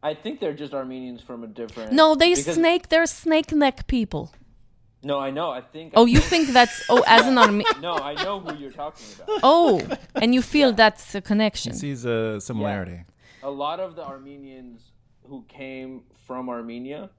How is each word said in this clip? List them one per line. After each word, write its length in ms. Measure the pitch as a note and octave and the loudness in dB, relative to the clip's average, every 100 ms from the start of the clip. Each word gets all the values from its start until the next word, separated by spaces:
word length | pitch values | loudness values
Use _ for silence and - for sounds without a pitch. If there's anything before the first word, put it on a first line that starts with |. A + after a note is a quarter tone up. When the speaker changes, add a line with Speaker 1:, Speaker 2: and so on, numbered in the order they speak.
Speaker 1:
I 120 | D3+ D#3 | -6 -8
think 240 | G#3+ D4 | -10 -8
they're 140 | F#3+ E3 | -8 -8
just 100 | C#3+ | -10
Armenians 480 | C#3 C3 C3 B2+ A#2+ | -10 -10 -12 -14 -16
from 220 | - B2 | -16 -16
a 40 | A#2 | -14
different 440 | G#2+ A2+ A#2 A2 | -12 -14 -12 -4
Speaker 2:
No, 240 | C4+ D#4 D#4 | 2 4 4
they 140 | E4 | 4
Speaker 1:
because 220 | F4 - E4 | 4 0 2
Speaker 2:
snake, 320 | E4 F4 - | 2 0 2
they're 160 | D#4+ E4 | 2 2
snake 460 | - - D#4 D#4 | -2 0 0 0
neck 340 | D#4 C#4+ - - | 0 0 0 -4
people. 440 | B3+ G#3+ - - _ _ _ _ _ _ _ | -2 -2 -6 -10 _ _ _ _ _ _ _
Speaker 1:
No, 160 | C#3 C#3+ | -6 -6
I 100 | C#3 | -4
know. 200 | C#3 E3+ | -6 -6
I 100 | B2+ | -8
think 320 | B2 D#3 D#3+ G#3 | -12 -20 0 4
Speaker 2:
Oh, 100 | A#3+ | 6
you 140 | B3+ | 6
think 300 | - F4 D4 | 4 0 4
that's, 320 | B3 A#3+ - - | 4 4 0 2
oh, 140 | A#3+ - | 2 8
as 200 | A3+ A#3+ | 6 6
an 100 | B3+ | 4
Arme- 260 | - G#3 A4+ | 4 4 0
Speaker 1:
<laughs> 80 | - | -2
No, 140 | - E4+ | -4 -6
I 160 | - - | -6 -6
know 160 | - G3+ | -6 -6
who 160 | - D3 | -10 -12
you're 160 | C#3 | -14
talking 340 | - D3 - - - | -14 -14 -14 -20 -18
about. 240 | - G#4+ | -6 2
Speaker 2:
Oh, 360 | B3+ D#4+ E4+ F#3 - - - - | 4 6 6 2 -2 -10 -8 -2
and 180 | A3+ | 0
you 80 | B3+ | 0
feel 280 | A#3+ D4+ C#4 | 0 2 2
Speaker 1:
Yeah. 60 | G#3+ | 6
Speaker 2:
that's 300 | A3 - - G3+ | 4 4 -12 -12
a 60 | |
connection. 520 | - G#3 G#3+ - - | -2 0 0 -2 -10
Speaker 3:
He 40 | - | -8
sees 260 | C#3+ C3+ A#2+ | -8 -6 -4
a 280 | A#2 A2 | -2 -2
Speaker 1:
Yeah. 60 | G#2+ | -6
Speaker 3:
similarity. 640 | - A#2 G#2 G2+ F2+ F2 E2+ _ _ _ | -8 -6 -4 -6 -8 -12 -18 _ _ _
Speaker 1:
A 60 | C3+ | -12
lot 280 | C#3 C#3+ E3+ | -8 -8 -6
of 160 | F#3+ D#3+ | -10 -12
the 80 | D3 | -16
Armenians 840 | C3+ C3+ C#3+ C#3 C3 B2+ A#2 _ _ _ _ | -16 -18 -20 -20 -20 -20 -20 _ _ _ _
who 200 | B2 C3+ A2+ | _ -20 -20
came 540 | - C3+ C3 C3 C3 _ _ _ | -18 -16 -14 -14 -16 _ _ _
from 240 | B2+ B2+ | -12 -10
Armenia 600 | A#2+ A#2 A#2 C3 D3 G2 | -10 -10 -12 -12 -14 -16